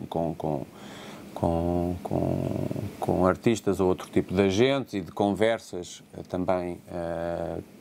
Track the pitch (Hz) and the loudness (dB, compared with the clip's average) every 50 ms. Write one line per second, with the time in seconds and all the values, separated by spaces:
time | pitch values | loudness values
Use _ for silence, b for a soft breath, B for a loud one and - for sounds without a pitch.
0 | - - - 82 85 80 80 - - 78 76 67 - - B B B B B B | -10 -4 -2 -2 -2 -2 -2 -4 -2 -2 -2 -2 -4 -8 B B B B B B
1 | B B B B B - - - - 85 82 82 85 87 87 87 87 90 90 87 | B B B B B -14 -4 -2 0 2 2 2 2 2 2 0 0 0 -2 -4
2 | - - 92 87 87 90 90 92 90 90 - 95 95 - - - 104 101 - - | -4 -2 0 0 2 2 0 0 0 -2 -2 -2 -2 -4 -4 -4 -6 -8 -6 -4
3 | - - 90 87 90 92 90 - - 120 113 - - 101 95 82 95 92 92 - | 0 0 2 4 4 4 4 4 4 2 2 4 2 0 2 4 4 4 2 2
4 | - - - 95 87 - 90 92 101 98 95 101 123 135 139 139 - - - 98 | -2 -2 0 0 0 2 2 4 4 4 6 6 4 4 4 2 -2 -4 -4 -6
5 | 87 - - - 107 101 98 90 107 113 113 113 - - - 90 87 - - - | -6 -4 0 2 2 2 4 4 4 4 2 0 -4 -8 -8 -8 -8 -8 -12 -16
6 | - - - 92 87 - - 90 90 92 92 90 87 87 87 87 - 90 87 87 | -18 -14 -12 -12 -8 -6 -4 -2 0 0 0 0 -2 -4 -6 -8 -10 -10 -8 -6
7 | 85 85 85 82 85 85 85 85 85 82 82 85 - - - - | -6 -4 -4 -4 -4 -4 -4 -4 -4 -4 -6 -6 -8 -10 -16 -20